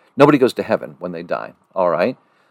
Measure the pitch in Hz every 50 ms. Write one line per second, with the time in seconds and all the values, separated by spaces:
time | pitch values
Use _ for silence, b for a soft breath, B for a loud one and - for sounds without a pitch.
0 | _ _ _ - 143 143 151 127 127 113 - - 95 - 110 - - 73 - -
1 | 85 90 87 82 90 85 85 55 55 - - _ _ _ _ 95 90 87 78 80
2 | 92 120 131 - _ _ _ _ _ _